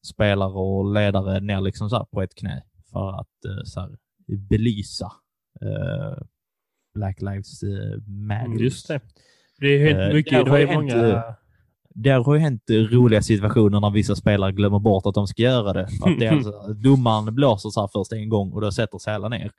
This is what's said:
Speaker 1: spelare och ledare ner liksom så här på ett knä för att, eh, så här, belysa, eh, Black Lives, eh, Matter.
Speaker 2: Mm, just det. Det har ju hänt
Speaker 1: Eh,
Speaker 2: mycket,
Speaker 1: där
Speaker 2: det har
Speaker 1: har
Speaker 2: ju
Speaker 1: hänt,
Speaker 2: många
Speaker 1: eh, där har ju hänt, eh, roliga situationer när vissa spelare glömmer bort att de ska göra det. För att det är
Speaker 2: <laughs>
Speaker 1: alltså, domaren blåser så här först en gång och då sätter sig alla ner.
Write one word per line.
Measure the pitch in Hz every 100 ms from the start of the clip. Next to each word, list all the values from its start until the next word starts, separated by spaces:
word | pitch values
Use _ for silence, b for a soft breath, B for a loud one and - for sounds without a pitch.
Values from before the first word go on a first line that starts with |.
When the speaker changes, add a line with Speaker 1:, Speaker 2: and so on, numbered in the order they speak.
| -
Speaker 1:
spelare | - 104 98 95
och | 95 95 98 98
ledare | 104 101 98 95 95
ner | 98 98
liksom | 98 - 107
så | 113
här | -
på | -
ett | 95 -
knä | 98 65 - _ _
för | 95 95 98
att, | - _ -
eh, | 98 101
så | -
här, | 92 107 _ _ - 104 98
belysa, | 107 117 104 98 - 92 - _ _ _ _
eh, | 104 - 50 52 50 - - _ _ _ _ _ _
Black | 107 98 95
Lives, | 101 98 95 -
eh, | 101 98 104 104 104
Matter. | 101 104 104 120
Speaker 2:
Mm, | 113
just | 120 127 -
det. | 147 _ _ _ _ _ _
Det | 139
har |
ju | 143 151
hänt | 95 98
Speaker 1:
Eh, |
Speaker 2:
mycket, | 151 -
Speaker 1:
där | 131
Speaker 2:
det | 127
har | 143
Speaker 1:
har |
Speaker 2:
ju | 156
Speaker 1:
hänt, | 165 143
Speaker 2:
många | 117 117
Speaker 1:
eh, | 101 117 110 _ _ _ _ _
där | - 120 131
har | 120 147
ju |
hänt, | 156 117 -
eh, | 110
roliga | 110 123 123 107
situationer | - 107 104 - 104 101
när | 104
vissa | 104 101 101
spelare | - 101 95
glömmer | 98 101 101
bort | 110 98 101
att | 98
de | 98
ska | -
göra | 120 127 101
det. | 95 92
För | - 185
att | 135
det | 113
är |
Speaker 2:
<laughs> | 143
Speaker 1:
alltså, | 107 104 101
domaren | 107 127 139 117 110 107 117
blåser | 143 104 110
så | 110
här | 101
först | 104 95
en | 110 107
gång | 110 95
och | 104
då | 104
sätter | 92 110 92
sig | -
alla | 107 107
ner. | 117 104